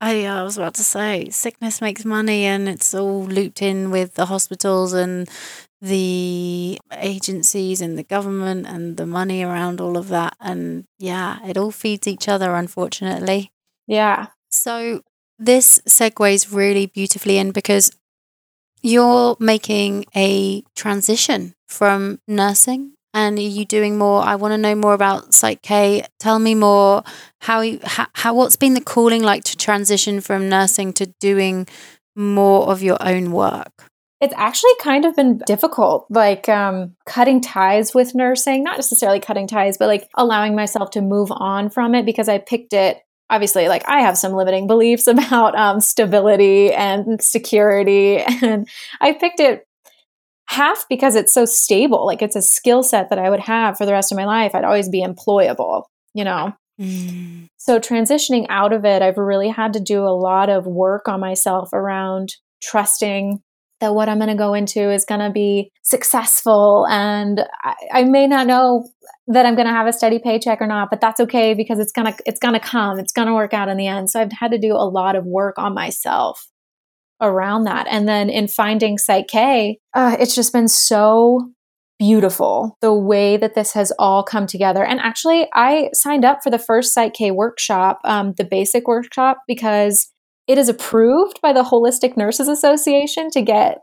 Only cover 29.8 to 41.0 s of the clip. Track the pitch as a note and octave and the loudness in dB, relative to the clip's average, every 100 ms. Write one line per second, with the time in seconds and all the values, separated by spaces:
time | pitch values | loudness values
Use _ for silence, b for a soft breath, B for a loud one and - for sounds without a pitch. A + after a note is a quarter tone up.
29.8 | G3+ G3+ G#3+ G3+ G3 G3 F#3+ F#3+ F#3+ F#3 | 0 0 0 -4 -4 -4 0 0 2 0
30.8 | F#3+ F#3 F#3+ - G3+ G3 F#3+ F#3 F#3 B | -4 -6 -6 -4 -2 0 0 -2 -8 B
31.8 | B B _ - G3+ G3+ G3 G3 G3 F#3+ | B B _ -6 -2 4 4 4 4 0
32.8 | F#3+ F3+ F#3 F#3 F3+ E3+ G2 - - _ | 0 0 0 -2 -2 0 -2 -2 -10 _
33.8 | _ _ _ _ C#4 - G#3+ - B4 B4 | _ _ _ _ -4 0 -2 4 4 4
34.8 | D4+ C#4 D#4+ D4 C4 A3 - G3+ D#4+ C#4+ | 2 2 2 2 2 2 0 0 0 2
35.8 | F#3+ D#3 - A3 G#3 G3 G#3 G#3 G3+ F#3 | 2 2 0 2 2 2 0 0 0 -4
36.8 | F3+ - - - B3 C4 B3 G3 F#3+ G#3 | -8 -12 -6 0 4 4 0 0 2 2
37.8 | A3 B3+ B3 B3 B3 B3+ - C4+ D4 F#4 | 2 2 0 0 0 0 0 -2 -2 -4
38.8 | C4+ - G#3 G3 - G3+ G3 A3 G3 G3 | -2 0 2 0 -2 -6 -4 -2 -2 0
39.8 | G#3+ G#3 - - B3 G#3+ G#3+ G#3+ G#3 G#3+ | 0 0 -2 0 0 2 0 -2 -2 -4
40.8 | G3 G#3+ | -6 -4